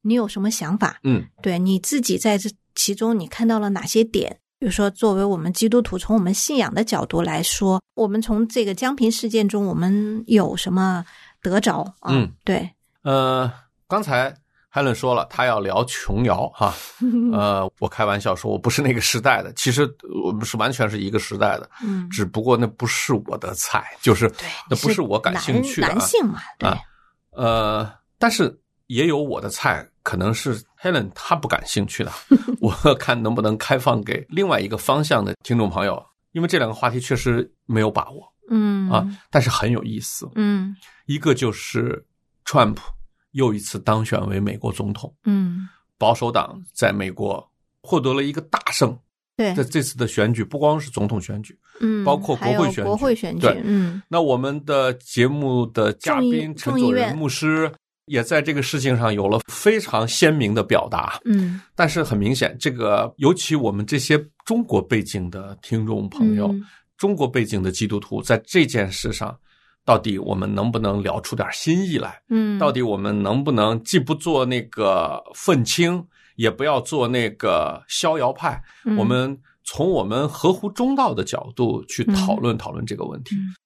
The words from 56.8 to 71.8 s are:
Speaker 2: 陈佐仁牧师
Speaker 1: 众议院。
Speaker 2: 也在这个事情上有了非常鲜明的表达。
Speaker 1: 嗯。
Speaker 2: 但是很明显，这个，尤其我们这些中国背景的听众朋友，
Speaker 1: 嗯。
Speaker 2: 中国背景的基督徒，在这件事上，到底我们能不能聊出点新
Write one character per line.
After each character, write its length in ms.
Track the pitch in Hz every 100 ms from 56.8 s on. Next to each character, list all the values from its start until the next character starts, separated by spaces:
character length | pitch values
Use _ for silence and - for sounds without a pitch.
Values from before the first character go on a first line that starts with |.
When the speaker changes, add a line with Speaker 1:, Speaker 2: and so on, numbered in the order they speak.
Speaker 2:
陈 20 |
佐 100 | 247
仁 220 | 254 226 156
牧 120 | 151
师 180 | - 156
Speaker 1:
众 100 | 160
议 40 |
院。 120 | 160 160 _ _ -
Speaker 2:
也 180 | 135
在 180 | 113 156
这 100 | -
个 80 | 147
事 200 | 127 151
情 180 | 135 123
上 160 | 117
有 140 | 101 98
了 100 | 110 -
非 320 | - 208 220
常 300 | - 110 117
鲜 260 | - 165
明 180 | 156 107
的 120 | 110
表 240 | 98 107 -
达。 320 | - - -
Speaker 1:
嗯。 360 | 240 202 180 185 - -
Speaker 2:
但 120 | 165
是 140 | 165
很 160 | 151 104
明 160 | 101
显， 220 | 127 127 120
这 100 | 147
个， 440 | 123 110 104 117 -
尤 140 | 135
其 220 | 175 -
我 160 | 156 113
们 160 | 101 104
这 100 | 147
些 220 | 127 151 151 _
中 200 | - 226
国 180 | 226 101
背 180 | 95 107
景 300 | 101 104 90
的 260 | 95 98 98
听 240 | - 113 110
众 220 | 107 101
朋 260 | 302 220
友， 140 | 208 202
Speaker 1:
嗯。 160 | 202 202 - _ _
Speaker 2:
中 180 | 196
国 120 | 190 135
背 180 | 127
景 180 | 107 104
的 80 | 92
基 160 | 92 104
督 140 | 101
徒， 200 | - 104
在 160 | - 113
这 220 | - 185 139
件 240 | 120 98
事 200 | 95 123
上， 240 | 110 107 - _ _ _ _ -
到 100 | 113
底 220 | 110 95
我 160 | 95
们 180 | 98 101
能 180 | 101 110
不 80 | 117
能 240 | 107 101
聊 160 | 95 -
出 140 | -
点 140 | - 98
新 300 | - 156 170